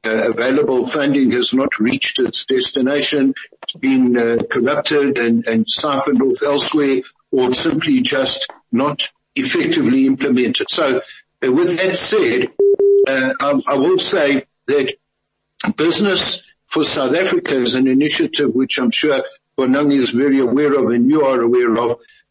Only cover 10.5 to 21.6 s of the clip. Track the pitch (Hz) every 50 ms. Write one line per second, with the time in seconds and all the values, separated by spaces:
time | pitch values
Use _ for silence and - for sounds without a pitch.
10.5 | 127 - 143 - - - 160 139 131 127 - - - - - _ _ _ - 131
11.5 | 127 143 175 180 175 165 185 190 170 - - - - 214 175 - - - - -
12.5 | - _ 403 403 403 - 403 403 403 403 403 - 135 135 131 131 135 - 135 143
13.5 | 143 135 - - 139 135 135 165 185 185 - - - 185 151 143 143 131 - _
14.5 | _ _ _ - 139 143 135 127 - - _ _ _ _ _ _ _ _ _ _
15.5 | _ _ - - 107 - 151 170 165 - 214 202 185 - - - - - - -
16.5 | _ _ _ _ - 160 151 135 - 143 139 127 139 165 190 185 - - - -
17.5 | 143 135 123 120 120 131 131 135 131 131 147 151 - - 170 - - 143 147 131
18.5 | 110 127 131 - - - 127 117 - - - 151 139 131 - - - _ _ _
19.5 | _ - 135 127 131 139 147 147 143 139 127 117 117 120 139 143 135 135 131 117
20.5 | 113 139 151 147 135 143 120 107 117 120 120 131 151 156 147 135 131 123 117 117
21.5 | 120 123